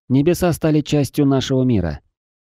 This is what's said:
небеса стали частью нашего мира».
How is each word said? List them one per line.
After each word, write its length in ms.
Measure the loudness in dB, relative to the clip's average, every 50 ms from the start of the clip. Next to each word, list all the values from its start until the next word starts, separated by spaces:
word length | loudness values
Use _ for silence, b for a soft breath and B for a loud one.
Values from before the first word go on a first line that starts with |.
| _
небеса 460 | -2 0 0 2 2 0 0 0 -2 0
стали 280 | 0 0 0 0 0
частью 440 | 0 0 -2 -2 -2 -2 0 0 2
нашего 380 | 2 2 0 0 -2 0 0 2
мира». 380 | 2 0 0 -2 -4 -6 -10 -14 _ _ _ _ _ _ _ _